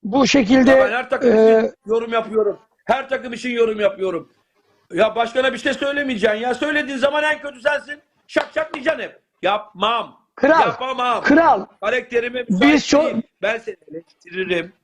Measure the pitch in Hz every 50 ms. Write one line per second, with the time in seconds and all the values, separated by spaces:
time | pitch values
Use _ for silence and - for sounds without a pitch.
0 | - 202 214 277 262 - - 277 233 185 262 262 254 254 269 262 269 208 220 247
1 | 254 254 262 - 277 240 214 220 220 220 226 220 226 220 - _ _ 202 220 233
2 | 233 233 233 226 220 220 220 220 214 202 180 - _ _ _ _ _ - 233 269
3 | 262 262 262 262 - 254 233 226 - 254 240 233 233 220 214 214 208 196 196 190
4 | 190 185 175 165 - _ _ _ _ _ _ _ _ _ _ _ _ _ - 170
5 | 220 214 214 226 233 226 - 254 262 269 247 - - 294 262 - 285 277 285 285
6 | 285 262 254 202 190 220 214 214 233 254 240 240 302 294 302 302 294 254 277 262
7 | 247 285 294 302 302 302 302 294 294 285 254 247 220 294 294 285 - 269 294 294
8 | _ _ _ _ _ _ - 302 285 - - 302 311 311 - 302 254 311 311 254
9 | 208 - - _ _ _ _ _ - 180 202 214 208 - _ 180 202 220 233 233
10 | - 131 _ _ _ _ _ - - 285 320 320 269 - - - 247 262 262 254
11 | 247 247 233 208 - - - 330 330 311 240 202 190 _ _ _ - 214 247 254
12 | - - 240 233 233 240 240 247 240 233 196 185 254 294 302 277 - - - 285
13 | 320 294 233 226 - _ _ _ - 208 226 226 226 220 190 _ _ - 147 165
14 | 165 _ _ _ _ 175 175 185 190 180 180 170 165 185 _ _